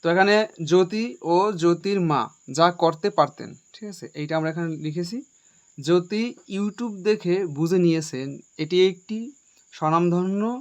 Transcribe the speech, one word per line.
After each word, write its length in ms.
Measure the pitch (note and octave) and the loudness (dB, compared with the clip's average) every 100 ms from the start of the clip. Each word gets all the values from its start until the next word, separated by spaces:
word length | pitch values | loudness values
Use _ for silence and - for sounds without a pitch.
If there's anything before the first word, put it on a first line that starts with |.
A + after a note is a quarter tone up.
তো 40 | E3 | 2
এখানে 240 | F3 G3 G#3 G#3+ - | 4 4 4 2 -4
জ্যোতি 400 | D#3+ F3 F#3 G#3+ A#3 - | 2 4 4 0 -6 -6
ও 140 | E3 F3 G#3 | 0 2 2
জ্যোতির 480 | F#3 E3+ E3+ G3 G3+ | 2 0 2 0 0
মা 220 | E3+ C#3+ A2+ _ - | 2 0 -2 _ -10
যা 160 | C3+ E3+ | 2 2
করতে 380 | F3 E3 D#3+ G3+ | 4 0 0 -2
পারতেন, 380 | G3+ D3 - - - _ | 2 0 0 -16 -16 _
ঠিক 140 | - G#3+ | -16 -16
আছে, 180 | F#3 - | -14 -16
এইটা 180 | D3+ D3+ D#3+ | -10 -4 -2
আমরা 140 | D#3+ | -2
এখানে 180 | D#3 E3 D#3 | -4 -6 -6
লিখেছি। 400 | D3+ D3+ F3 A#3 D4 _ _ _ _ - | -8 -6 -8 -10 -14 _ _ _ _ -12
জ্যোতি 440 | C#3 F3 F3 G#3 A#3+ - - | 0 0 0 -4 -4 -8 -10
YouTube 440 | G3 G#3 G3 A#3 G3+ | -6 -6 -6 -10 -4
দেখে 440 | F#3 G#3+ F3 F3+ F#3 | -2 0 0 -2 -2
বুঝে 320 | C#3+ E3 F#3 | -4 0 2
নিয়েছেন 500 | F3 D#3+ D#3 C3 C3+ C#3 - - | 2 2 -4 -8 -10 -12 -18 -10
এটি 200 | D#3 F3+ F#3 | -2 4 2
একটি 320 | F#3 - G#3+ A#3 - _ _ _ | 2 -10 -10 -10 -16 _ _ _
স্বনামধন্য 720 | - D#3 E3 F3 F3 F#3 G3 A3 B3 | -4 0 2 2 2 0 -2 -4 -6